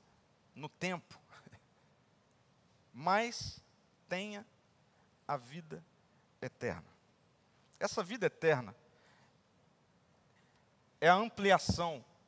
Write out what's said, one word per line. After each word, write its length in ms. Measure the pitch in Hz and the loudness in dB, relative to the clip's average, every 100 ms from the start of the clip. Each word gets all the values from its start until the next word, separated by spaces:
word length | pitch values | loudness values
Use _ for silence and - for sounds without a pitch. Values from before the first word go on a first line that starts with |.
| _ _ _ _ _ | _ _ _ _ _
no 140 | - 147 | -16 -16
tempo, 500 | - 180 175 - - - - - | -6 -4 -4 -8 -20 -20 -20 -20
<laughs> 120 | - _ _ _ _ _ _ _ _ _ _ _ _ _ | -20 _ _ _ _ _ _ _ _ _ _ _ _ _
mas 680 | 233 165 196 233 226 - - - _ _ _ _ | -6 2 2 2 -4 -10 -12 -20 _ _ _ _
tenha 360 | 180 208 208 - _ _ _ _ _ _ _ - | -8 -6 -12 -16 _ _ _ _ _ _ _ -6
a 120 | 139 | -6
vida 460 | 120 156 156 165 - _ _ _ _ _ | -6 -14 -14 -16 -16 _ _ _ _ _
eterna. 460 | 101 - 120 85 76 - _ _ _ _ _ _ _ - | -12 -6 -6 -6 -10 -20 _ _ _ _ _ _ _ -6
Essa 240 | 208 - | -4 -4
vida 220 | 180 240 165 | -6 -2 -4
eterna 500 | - 165 139 117 - - - - - - _ _ _ _ _ _ _ _ _ _ _ _ _ _ _ _ _ | 0 2 2 0 -14 -20 -20 -20 -20 -20 _ _ _ _ _ _ _ _ _ _ _ _ _ _ _ _ _
é 80 | 156 | 6
a 80 | 185 | 6
ampliação 880 | 226 - 196 180 - 180 170 143 - - | 4 0 4 6 4 -2 -2 -6 -12 -20